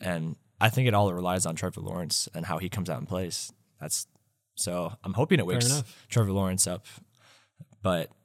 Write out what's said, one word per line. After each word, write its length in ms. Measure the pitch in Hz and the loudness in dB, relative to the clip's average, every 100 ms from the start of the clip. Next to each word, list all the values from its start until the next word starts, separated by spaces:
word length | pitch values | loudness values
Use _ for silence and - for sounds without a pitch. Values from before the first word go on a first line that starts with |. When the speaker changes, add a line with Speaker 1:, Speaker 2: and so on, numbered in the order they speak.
Speaker 1:
And 340 | 92 85 80 - _ - | -4 -4 -4 -8 _ 0
I 100 | 107 | 2
think 200 | 123 127 | 4 4
it 40 | |
all 200 | 104 101 | 4 4
relies 320 | 87 90 92 87 | 2 0 0 0
on 100 | 80 | -2
Trevor 240 | 92 92 | -4 -6
Lawrence 460 | 95 90 82 - - | -6 -6 -2 -2 -4
and 120 | 82 87 | -6 -4
how 120 | 80 | -4
he 100 | 90 | -4
comes 220 | 98 85 | -4 -4
out 80 | 78 | -4
and 100 | - | -4
plays. 460 | 92 87 - - - _ - | -4 -4 -6 -10 -14 _ -14
That's, 280 | - - - _ _ _ _ - | -6 -6 -6 _ _ _ _ -6
so 360 | 90 87 85 107 | -4 -2 -4 -6
I'm 100 | - | -6
hoping 260 | 95 156 165 | 0 4 4
it 40 | |
Speaker 2:
Fair 100 | 90 | 4
Speaker 1:
wakes 140 | 90 120 | 2 2
Speaker 2:
enough. 340 | 147 120 - - | 0 -2 -10 -2
Speaker 1:
Trevor 220 | 120 101 | 2 4
Lawrence 340 | 98 95 92 92 | 4 2 2 0
up, 180 | 92 - - - _ _ - _ - - _ | -2 -10 -20 -20 _ _ -20 _ -20 -20 _
but 280 | 95 87 - _ | 0 0 -2 _